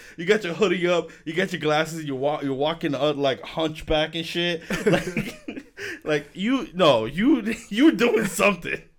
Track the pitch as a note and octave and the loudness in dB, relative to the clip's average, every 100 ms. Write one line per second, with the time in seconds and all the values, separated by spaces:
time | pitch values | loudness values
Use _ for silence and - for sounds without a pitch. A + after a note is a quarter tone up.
0 | - - E3+ G#3+ F3 E3 G3 F3+ F3 F3 | -14 -4 0 2 0 0 0 2 2 2
1 | E3 - - D#3+ F#3+ F3 D3 D3+ D#3+ E3 | -2 -10 -6 -2 -2 -2 2 2 0 -4
2 | D3 C3 C#3+ D3+ C#3 C3 D3 E3 D#3+ C3 | -6 -2 -2 -2 -2 0 -2 -2 -4 0
3 | D3 C#3 C#3 B2 - - D#3+ D#3 - D#3 | 0 2 0 0 -6 -4 -4 -4 -2 0
4 | D#3+ E3 D#3+ F3 F3 E3 - F#3+ F3+ F3 | 0 -4 -6 -2 -2 -2 -6 -2 2 2
5 | F3+ F3+ - D#5 - - - - - E4 | 0 -6 -8 -10 -14 -14 -16 -12 -10 -8
6 | - D3+ - - G#3 C4+ - F3 E3 A#2+ | -4 -4 -4 -4 -2 -2 -2 4 4 4
7 | A2 D#3+ A#3+ C4+ G#3+ A3 - G3+ D#4 G3+ | 0 0 2 2 0 -6 -6 4 6 6
8 | A#3 A3+ G3+ - G3+ G3 C3+ C#3 - | 2 2 0 2 2 2 -4 -8 -12